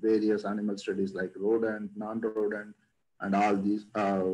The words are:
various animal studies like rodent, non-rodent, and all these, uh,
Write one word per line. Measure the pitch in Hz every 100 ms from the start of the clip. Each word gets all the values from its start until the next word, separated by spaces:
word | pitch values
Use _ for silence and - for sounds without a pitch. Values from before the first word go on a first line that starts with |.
various | 110 110 107 104
animal | 101 104 104 101
studies | - 98 95
like | 90 92 95
rodent, | 101 113 113 107 101 104
non-rodent, | 107 113 113 110 107 107 104 - _ _ _ -
and | 98
all | 98 104 101
these, | 101 104 -
uh, | 107 98 98 92